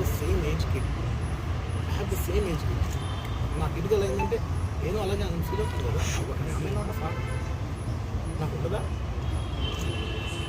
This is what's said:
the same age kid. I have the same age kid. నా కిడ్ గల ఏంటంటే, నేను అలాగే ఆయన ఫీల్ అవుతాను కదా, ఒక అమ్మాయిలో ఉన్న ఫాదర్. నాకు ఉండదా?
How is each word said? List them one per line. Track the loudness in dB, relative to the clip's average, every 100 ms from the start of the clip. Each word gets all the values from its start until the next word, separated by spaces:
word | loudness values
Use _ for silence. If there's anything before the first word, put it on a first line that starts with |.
the | 2 2
same | 2 4 4
age | 2 2
kid. | 2 0 0 0 0 -2 -2 -2 -2 -2 -2 0
I | 0
have | 0
the | 0 2
same | 2 2
age | 2 2
kid. | 2 2 0 -2 -2 -2 0 0 0
నా | 0 0
కిడ్ | 4
గల | 4 4
ఏంటంటే, | 2 2 0 0 0 0 0
నేను | 0 0 2
అలాగే | 2 0
ఆయన | 0 0
ఫీల్ | 0 0
అవుతాను | 0 0
కదా, | 2 2 0
ఒక | 0 -2 -2 0
అమ్మాయిలో | 0 0 -2
ఉన్న | -2
ఫాదర్. | -2 -2 -2 -2 -2 -2 -4 -4 -4 -2 -2 -2 -2 -2
నాకు | -2 0
ఉండదా? | 0 0 0 -2 -2 -2 0 0 -2 0 -2 0 -2 0 -2 -2 -2 -4